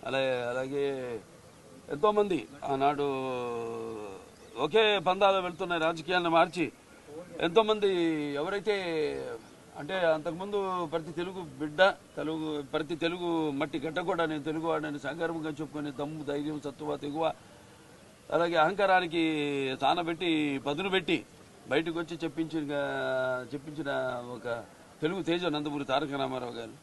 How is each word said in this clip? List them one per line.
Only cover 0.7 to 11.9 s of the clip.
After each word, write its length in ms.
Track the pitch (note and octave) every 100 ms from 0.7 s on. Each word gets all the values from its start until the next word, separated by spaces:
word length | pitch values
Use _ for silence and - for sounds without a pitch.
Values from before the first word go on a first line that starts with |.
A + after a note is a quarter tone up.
| C#3 C#3+ C3+ B2 A#2 F#2+ - - - - - -
ఎంతోమంది 600 | C#3+ G#3+ G#3 G#3 E3 G#2+ -
ఆనాడు 380 | - C3+ C#3 C#3+ C#3+ C3+ C3 B2+ B2 A#2 A#2 A#2 A2+ A2 G#2 F#2+ - - - A2+
ఒకే 420 | D3 G#3+ A3 G3+
పందాలో 420 | F3+ F#3 G3+ G3
వెళ్తున్న 360 | F3+ E3+ F#3 F3
రాజకీయాలను 540 | D#3+ E3 D#3 F3+ F3
మార్చి 420 | E3 F3 E3+ C#3+ - - - - - - E3
ఎంతోమంది 540 | E3+ G3 G#3+ G#3+ G3+ F#3 E3+ D#3 D3
ఎవరైతే 400 | C#3+ E3 G3 G3+ G3+ F3+ D#3+ D3 C3+ C3 A#2 A2 - - -
అంటే 280 | D3 F#3+ E3+
అంతకుముందు 800 | D#3 D3+ E3 G3+ G#3 F#3+ F#3 E3+
ప్రతి 260 | E3 D#3+
తెలుగు 280 | D#3 F3 F#3+
బిడ్డ, 420 | E3 C3 D3+ D3+ F#3+